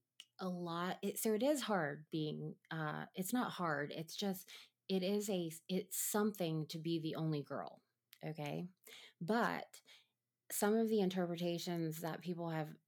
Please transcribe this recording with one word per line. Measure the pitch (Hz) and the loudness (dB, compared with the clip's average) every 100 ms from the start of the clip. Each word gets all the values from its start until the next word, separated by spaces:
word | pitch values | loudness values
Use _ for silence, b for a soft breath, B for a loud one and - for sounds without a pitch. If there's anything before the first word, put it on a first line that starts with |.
| _ _ - - | _ _ -20 -6
a | 185 | -4
lot, | 180 175 170 180 - | -2 -2 -2 -2 -2
it, | 196 190 | -4 0
so | 226 | 2
it | 214 | 4
is | 262 294 | 4 4
hard | 226 196 147 147 151 | 2 2 2 -2 -4
being, | 165 151 151 151 156 _ | -2 -2 -2 -6 -8 _
uh, | 160 151 156 - - | -4 -2 -4 -6 -6
it's | 185 | -2
not | 247 214 | 0 0
hard. | 151 170 143 147 - | 0 0 0 -2 -6
It's | 160 - | -8 -2
just, | 202 185 - B B _ - | -2 -2 -8 B B _ -2
it | 190 | 0
is | 185 208 208 | 2 0 0
a, | 185 170 160 - | 0 -2 -6 -2
it's | 185 - - | -2 0 -2
something | - 214 208 202 170 160 151 | 2 4 2 2 0 0 -2
to | 165 | -4
be | 160 165 | 0 0
the | 156 - | 0 0
only | 160 151 | 2 0
girl. | 139 127 82 - _ _ _ - 156 | -2 -6 -6 -12 _ _ _ -10 -8
Okay. | 156 147 156 180 _ B B B B | -6 -4 -4 -6 _ B B B B
But | 165 233 185 82 - - B B B _ _ _ _ | 0 2 2 0 -6 -16 B B B _ _ _ _
some | - 208 220 | 2 4 6
of | 226 | 6
the | 220 | 6
interpretations | 185 185 175 170 175 170 180 170 165 156 | 4 4 0 0 0 0 0 0 0 -2
that | 170 - | -4 -4
people | 175 170 170 | -4 -4 -2
have | 160 156 156 | -2 -2 -8